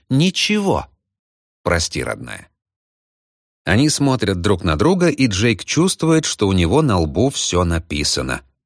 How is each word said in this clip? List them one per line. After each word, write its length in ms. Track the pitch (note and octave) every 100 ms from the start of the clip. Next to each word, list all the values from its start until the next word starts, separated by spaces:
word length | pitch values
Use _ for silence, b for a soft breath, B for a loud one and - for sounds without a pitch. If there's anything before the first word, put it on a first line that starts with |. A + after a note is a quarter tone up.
| _
Ничего". 800 | C3 F3+ F3 - G#3+ G3 F#2+ - _ _ _ _ _ _ _
"Прости, 400 | - E2+ - -
родная". 460 | A1+ A1 A#1+ G#1+ - _ _ _ _ _ _ _ _ _ _ _
Они 240 | - G2+ D3+
смотрят 520 | - C#3+ C3 G2+ F#2+
друг 240 | F#2 F#2
на 120 | F2 D#2
друга, 320 | B2+ F#3+ F3
и 180 | D3 C3
Джейк 380 | F#2 A#2 A2+
чувствует, 600 | - - F#3 - D#3+ D#3+
что 240 | D#3 - G2+
у 40 |
него 300 | F#2+ E2+ B2+
на 160 | D#3 F#2
лбу 320 | D#2+ C#2+ C3
все 340 | - - F2
написано. 800 | F2 E2 - D2 C#2+ - C2 B1+ - _